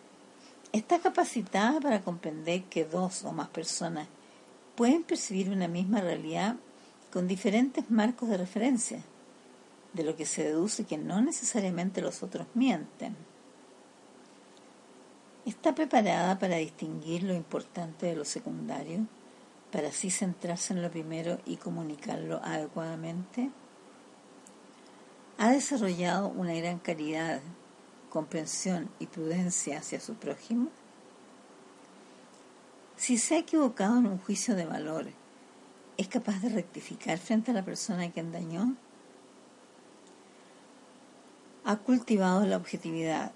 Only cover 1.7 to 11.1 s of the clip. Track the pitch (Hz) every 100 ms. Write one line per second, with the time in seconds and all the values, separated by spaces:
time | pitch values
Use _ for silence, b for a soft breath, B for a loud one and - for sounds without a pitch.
1.7 | 311 285 214 190 170 170 156 160 180 185
2.7 | - 156 170 185 - 165 160 147 - 160
3.7 | - 170 165 151 B B B B - -
4.7 | - 233 320 330 339 - 190 190 196 175
5.7 | 175 185 214 180 165 160 165 196 247 -
6.7 | B B B - 196 180 190 220 214 269
7.7 | - - 220 214 247 233 196 180 208 240
8.7 | 247 - - - - - - - - -
9.7 | - - - 151 156 151 - 156 156 202
10.7 | - 220 156 147